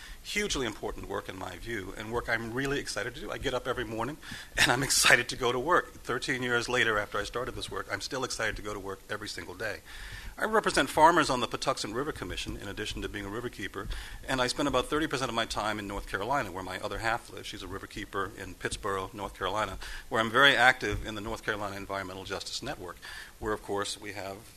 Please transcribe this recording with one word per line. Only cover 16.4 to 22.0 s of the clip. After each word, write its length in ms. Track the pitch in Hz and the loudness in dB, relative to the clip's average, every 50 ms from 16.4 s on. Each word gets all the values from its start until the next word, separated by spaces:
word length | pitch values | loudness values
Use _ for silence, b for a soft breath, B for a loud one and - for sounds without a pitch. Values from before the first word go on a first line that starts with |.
| 117 92 | -2 -2
where 100 | 85 95 | -4 -6
my 160 | 95 90 92 - | -6 -6 -4 -4
other 180 | - 101 101 | -4 -4 -4
half 340 | 98 110 113 113 107 - 92 | -2 0 0 0 0 -2 -8
lives. 160 | 95 98 101 | -12 -10 -10
She's 160 | - - 101 98 | -10 -8 -8 -8
a 40 | |
riverkeeper 680 | 87 95 95 - - - 107 98 - - 98 95 - - | -8 -8 -8 -8 -8 -8 -8 -8 -4 -2 -2 -2 -2 -4
in 160 | 101 98 92 90 | -8 -10 -10 -6
Pittsboro, 580 | - - 117 - - - 101 98 95 95 95 - | -6 -4 -4 -4 -4 -2 -2 -2 -2 -2 -4 -6
North 240 | 101 98 98 - | -6 -8 -8 -4
Carolina, 400 | - 101 92 98 107 107 95 95 B B B B B B - | -2 -2 0 0 0 0 0 -2 B B B B B B 0
where 100 | 131 113 | 2 2
I'm 100 | 113 113 | 4 6
very 240 | 110 131 139 139 131 | 8 10 10 10 10
active 540 | 117 120 127 127 - 127 104 104 101 101 | 10 10 8 8 6 2 0 0 -2 -2
in 80 | 107 110 | -4 -6
the 60 | 104 | -6
North 240 | 104 113 110 104 - | -4 -4 -6 -4 -2
Carolina 320 | - 107 101 104 98 98 | -2 -2 -2 -2 -4 -6
Environmental 480 | 101 101 98 98 98 | -6 -6 -4 -4 -4